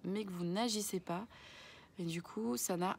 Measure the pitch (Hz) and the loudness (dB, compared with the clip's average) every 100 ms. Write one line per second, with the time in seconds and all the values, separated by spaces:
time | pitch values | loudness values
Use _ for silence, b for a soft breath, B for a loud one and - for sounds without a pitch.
0 | 180 208 202 175 175 190 240 214 202 185 | 0 0 0 0 2 4 4 2 0 -2
1 | - 175 233 B B B B B B - | 0 -2 -4 B B B B B B -4
2 | 165 170 - 214 226 240 - 175 185 | -2 -2 -4 -2 0 0 2 2 2